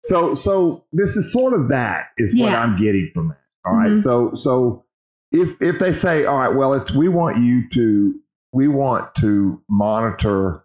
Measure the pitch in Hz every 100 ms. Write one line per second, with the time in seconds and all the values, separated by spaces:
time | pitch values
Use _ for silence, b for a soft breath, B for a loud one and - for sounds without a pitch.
0 | - 185 165 139 196 196 175 - _ 160
1 | 196 214 - 247 254 233 123 135 117 82
2 | - - 110 240 220 113 117 95 107 98
3 | 80 87 82 73 _ _ 90 - 220 214
4 | 135 120 120 - - 127 123 110 _ _
5 | _ _ _ 160 180 - 175 175 185 160
6 | 185 160 147 139 127 123 135 139 - 135
7 | 170 175 165 117 120 123 120 127 113 104
8 | 101 95 _ _ _ 127 143 139 135 117
9 | - - 107 101 98 90 _ 101 104 107
10 | 113 92 107 98 95 78